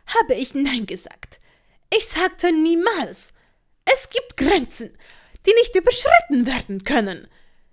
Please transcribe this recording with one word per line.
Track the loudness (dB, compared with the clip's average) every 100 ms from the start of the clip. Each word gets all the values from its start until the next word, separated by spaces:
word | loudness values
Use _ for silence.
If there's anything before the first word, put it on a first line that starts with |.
habe | -4 0 0
ich | 0 -4
Nein | -4 -2 -2
gesagt. | -6 -10 -12 -18 -20 -20 _ _ _ _ -2 -2
Ich | -2
sagte | -2 -2 0 0
niemals. | 2 2 2 0 -2 -6 -10 -16 _ _ _ _ _ 0
Es | 2 0
gibt | -6 -8 -2
Grenzen, | 2 2 0 -10 -12 -18 -20 -20 _ -4
die | 2
nicht | 4 4 2
überschritten | 0 0 4 4 4 0 0
werden | -4 -6 -10
können. | -2 -2 -2 -6 -14 _ _ _ _